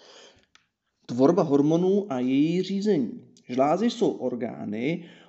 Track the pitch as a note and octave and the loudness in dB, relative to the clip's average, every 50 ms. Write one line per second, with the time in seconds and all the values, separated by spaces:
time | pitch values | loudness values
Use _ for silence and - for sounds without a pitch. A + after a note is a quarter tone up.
0 | - - - - - - _ _ _ _ _ _ _ _ _ _ _ _ _ _ | -20 -20 -20 -20 -20 -20 _ _ _ _ _ _ _ _ _ _ _ _ _ _
1 | _ - B2 B2 C3+ D#3 F3+ G3 E3+ - C#3 C#3+ D3 D3+ E3 E3+ F#3 F#3 G3 G3+ | _ -6 2 4 4 4 6 4 2 2 2 2 4 4 2 2 2 2 2 0
2 | G3 G#3 C3+ B2+ B2+ B2+ C3 C#3 D3+ E3 F3 F#3 F#3 G3 G3 G3 G3 G#3+ G3 D3 | 0 -2 -4 -2 -2 0 2 2 2 2 0 -2 -2 -4 -4 -2 0 0 0 0
3 | A#2 G2 - - - - _ _ _ - B2 C3 C3+ D3+ E3 F#3 A3+ A#3+ - - | 0 -4 -6 -12 -18 -20 _ _ _ -4 -2 0 2 2 2 0 0 -2 -2 0
4 | G#3 C#3+ - - B2 B2+ B2+ A2+ A#2+ A2 - D2 - G#2+ G#2 A2 A#2+ D3+ E3+ F3 | 0 -2 0 -2 -6 -6 -6 -6 -6 -8 -8 -10 -10 -8 -6 -4 -4 -4 -4 -6
5 | E3+ - - - - | -8 -14 -20 -20 -20